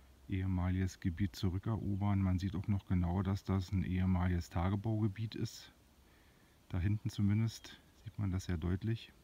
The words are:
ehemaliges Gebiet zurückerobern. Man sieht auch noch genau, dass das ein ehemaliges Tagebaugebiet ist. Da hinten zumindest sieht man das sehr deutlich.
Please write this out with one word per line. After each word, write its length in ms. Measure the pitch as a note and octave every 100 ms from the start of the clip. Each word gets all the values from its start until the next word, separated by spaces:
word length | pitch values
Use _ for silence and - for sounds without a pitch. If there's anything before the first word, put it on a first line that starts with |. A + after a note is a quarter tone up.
| - - -
ehemaliges 680 | F#2+ F#2+ F2+ F#2 F#2 F#2 -
Gebiet 380 | F#2+ E2 G2+ -
zurückerobern. 840 | G2 F#2 - A2 G#2+ F#2+ G2+ G2+
Man 180 | F#2+ F#2
sieht 160 | F#2+ F2+
auch 100 | G2+
noch 200 | G2 -
genau, 360 | F2+ F2 F#2
dass 220 | F#2+ G2
das 260 | - F#2+ F#2
ein 140 | F#2+
ehemaliges 680 | - F2+ F#2 F2+ F2+ F2 -
Tagebaugebiet 840 | F#2 F2+ G2+ A2 G#2+ G#2+ G2 A2 -
ist. 360 | A2+ - - - - - - - - - - - -
Da 120 | F#2+
hinten 280 | F#2+ G#2+ G#2+
zumindest 720 | - G2+ G#2 A2+ - - - - -
sieht 160 | - -
man 140 | G2+
das 140 | F#2 -
sehr 120 | F2
deutlich. 540 | F2 F#2+ G#2+ A2+ - -